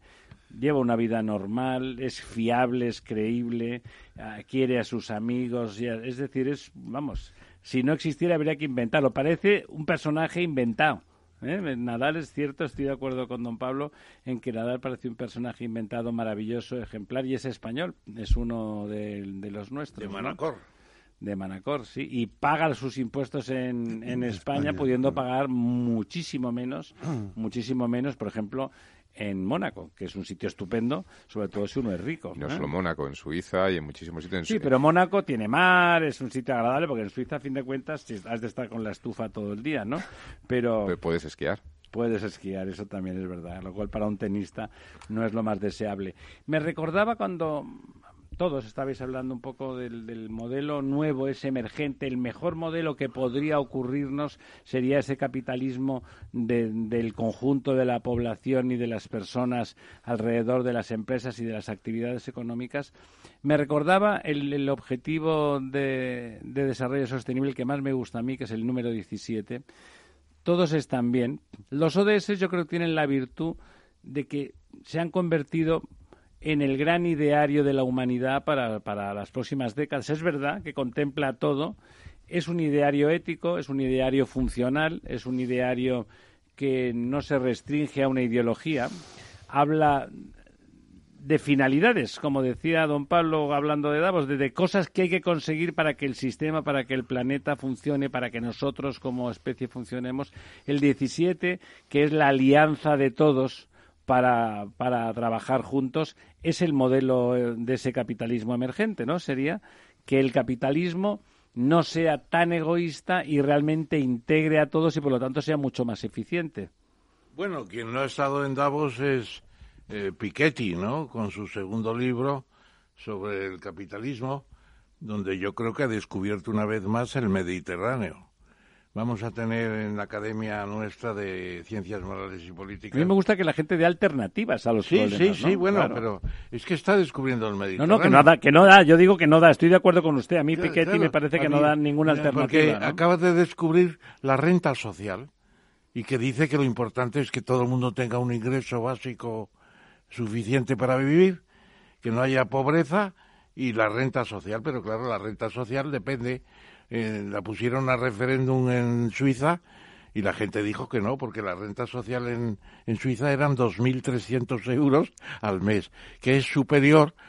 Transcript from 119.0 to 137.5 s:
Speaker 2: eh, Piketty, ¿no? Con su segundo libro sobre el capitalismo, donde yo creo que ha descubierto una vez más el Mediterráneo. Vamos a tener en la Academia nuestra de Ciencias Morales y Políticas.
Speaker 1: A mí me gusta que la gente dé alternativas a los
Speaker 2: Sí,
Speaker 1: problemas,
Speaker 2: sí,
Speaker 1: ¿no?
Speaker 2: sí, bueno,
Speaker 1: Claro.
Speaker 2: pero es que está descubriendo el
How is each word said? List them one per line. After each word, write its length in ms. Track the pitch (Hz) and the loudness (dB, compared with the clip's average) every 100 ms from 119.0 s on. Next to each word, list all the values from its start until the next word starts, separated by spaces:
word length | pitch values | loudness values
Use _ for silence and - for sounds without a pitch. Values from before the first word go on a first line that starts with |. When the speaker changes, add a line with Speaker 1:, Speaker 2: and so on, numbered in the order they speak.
| 139 131 104 - - - - - - | 0 0 -2 -12 -20 -20 -20 -20 -12
Speaker 2:
eh, 220 | 104 98 85 | -6 -6 -6
Piketty, 600 | 104 - 151 - 107 87 | -6 0 0 0 -4 -2
¿no? 320 | 101 147 147 | -4 -4 -6
Con 240 | 113 104 | -6 -6
su 160 | 95 101 | -8 -10
segundo 500 | 104 95 113 110 117 | -8 -6 -4 -2 -2
libro 480 | 127 120 135 139 - _ _ _ _ - | 0 0 -2 -4 -8 _ _ _ _ -16
sobre 520 | - 101 104 98 98 | -10 -8 -6 -4 -6
el 120 | 92 | -8
capitalismo, 880 | 101 85 92 101 123 120 131 139 - - _ _ _ _ | -12 -14 -12 -10 -8 -6 -6 -6 -10 -20 _ _ _ _
donde 400 | 110 104 95 95 | -8 -6 -4 -4
yo 160 | 98 101 | -4 -4
creo 180 | 113 | -6
que 80 | 110 | -2
ha 60 | 135 | -2
descubierto 640 | 107 - 98 98 104 117 | -2 -6 -4 -4 -4 -2
una 140 | 107 107 | -2 -2
vez 180 | 107 | -2
más 320 | 95 113 120 139 | -2 -2 -2 -2
el 120 | 110 | 0
Mediterráneo. 1000 | 95 87 90 87 87 110 131 90 76 - _ _ _ _ _ _ 107 | 0 -2 -6 -6 -4 -2 -2 -6 -10 -20 _ _ _ _ _ _ -6
Vamos 280 | 120 107 | -4 -4
a 80 | 113 | -6
tener 400 | 110 113 113 113 107 | -6 -4 -2 -2 -4
en 160 | 104 104 | -4 -6
la 60 | |
Academia 640 | 101 104 107 110 110 104 101 | -8 -8 -6 -6 -6 -6 -6
nuestra 480 | 107 107 - 120 | -8 -8 -8 -8
de 500 | 104 98 92 90 85 82 | -6 -6 -6 -8 -10 -10
Ciencias 360 | 107 92 104 | -10 -8 -8
Morales 400 | 92 95 98 92 87 | -8 -10 -10 -12 -14
y 60 | |
Políticas. 420 | - 98 101 104 131 | -14 -14 -14 -4 0
Speaker 1:
A 40 | |
mí 60 | 180 | 4
me 80 | |
gusta 220 | 196 190 190 | 4 4 2
que 80 | |
la 80 | 165 | 0
gente 240 | 156 156 175 | -2 0 2
dé 100 | 170 | 2
alternativas 800 | 170 196 139 98 - 226 110 120 | 4 0 0 -2 -2 -2 -2 2
a 40 | |
los 140 | 110 - | 0 4
Speaker 2:
Sí, 100 | 190 | 2
Speaker 1:
problemas, 400 | 208 104 190 175 | 4 4 2 4
Speaker 2:
sí, 80 | |
Speaker 1:
¿no? 60 | 160 | 2
Speaker 2:
sí, 60 | 190 | 2
bueno, 220 | 190 202 | 4 4
Speaker 1:
Claro. 160 | 147 123 | 2 0
Speaker 2:
pero 260 | 113 95 - - - | -4 -4 -6 -8 -10
es 160 | 117 - | -10 -4
que 100 | 160 | 0
está 200 | - 202 | 4 4
descubriendo 520 | 151 - 135 123 | 4 0 0 0
el 80 | 110 | 0